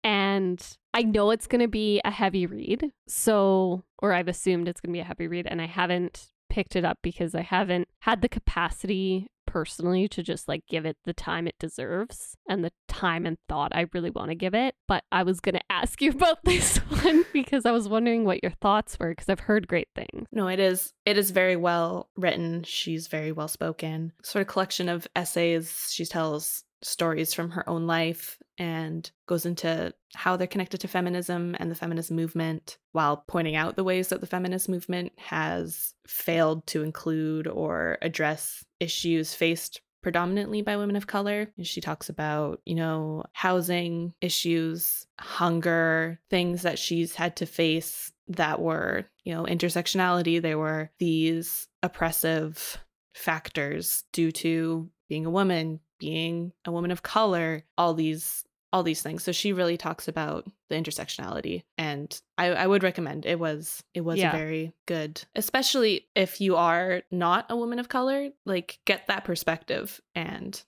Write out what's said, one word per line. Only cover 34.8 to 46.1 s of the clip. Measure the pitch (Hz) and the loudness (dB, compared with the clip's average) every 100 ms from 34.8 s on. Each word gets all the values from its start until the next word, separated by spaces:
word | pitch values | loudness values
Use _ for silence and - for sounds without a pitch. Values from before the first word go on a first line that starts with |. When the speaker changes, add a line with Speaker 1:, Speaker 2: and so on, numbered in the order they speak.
| - 180 180 - | -2 -4 -4 -10
Speaker 2:
has | - 160 156 175 165 - - _ - | -6 -2 -2 -2 -4 -6 -8 _ -10
failed | - - 165 160 160 - | -6 0 4 4 2 -2
to | 160 | -2
include | 156 - 165 160 156 156 160 | -2 -4 -2 0 0 -2 -4
or | - 156 82 82 - | -2 -2 0 -2 -2
address | 165 160 151 156 - - - _ | -4 -2 -2 -2 -8 -10 -18 _
issues | 170 - 170 165 156 | -4 -2 0 0 0
faced | - 165 165 - - _ _ | 0 0 0 -6 -12 _ _
predominantly | 180 170 175 202 208 214 | -2 0 0 -2 -2 -4
by | 208 208 | -2 -2
women | 208 | 0
of | 202 202 | -2 -2
color. | 202 202 208 214 - | -4 -2 -4 -6 -8
And | 170 | -8
she | - | -6
talks | 160 156 - | -6 -8 -8
about, | 160 151 151 147 - | -6 -2 -2 -2 -6
you | - | -4
know, | 165 160 160 156 156 - | -2 0 -2 -4 -6 -10
housing | - 185 185 175 175 170 170 170 - | -4 2 2 2 0 0 -4 -6 -4
issues, | 180 - 170 165 165 165 - - - - | -2 0 2 0 0 -2 -2 -2 -8 -18
hunger, | - - 175 170 170 165 165 160 165 | -10 0 2 2 2 2 4 2 0